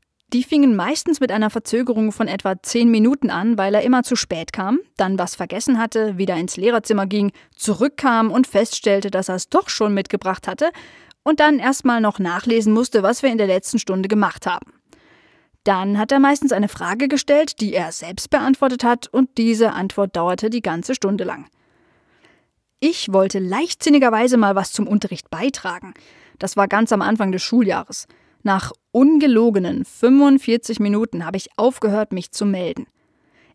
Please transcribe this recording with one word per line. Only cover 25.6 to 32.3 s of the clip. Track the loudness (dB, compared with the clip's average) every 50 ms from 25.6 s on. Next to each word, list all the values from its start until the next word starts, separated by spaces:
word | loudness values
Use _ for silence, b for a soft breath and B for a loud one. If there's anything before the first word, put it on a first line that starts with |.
| -8 -10 -10 -10 -14 -18 -20 b b b b b b b b b
Das | -10 -4 0
war | 0 0 2
ganz | 2 0 2 2
am | 2 0
Anfang | 0 0 0 0 0 -2
des | -2 -4
Schuljahres. | -4 0 2 2 2 2 0 -2 -6 -8 -14 -16 -16 b b b b b b b -2
Nach | -2 -2 0 -2 -6 -12 -16 _ _
ungelogenen | 2 4 6 6 6 6 4 4 4 4 4 4 2 0 -2 -2 -4 -4 -6
fünfundvierzig | -8 -4 0 2 4 6 6 6 6 6 4 4 0 -2 -2 -2 -6 -4 -2
Minuten | 0 0 0 0 -2 -4 -6 -8 -8
habe | -6 -8
ich | -8 -10 -8 _
aufgehört, | 0 0 0 0 0 -2 -2 0 0 -2 -2
mich | -6 -8 -8 -10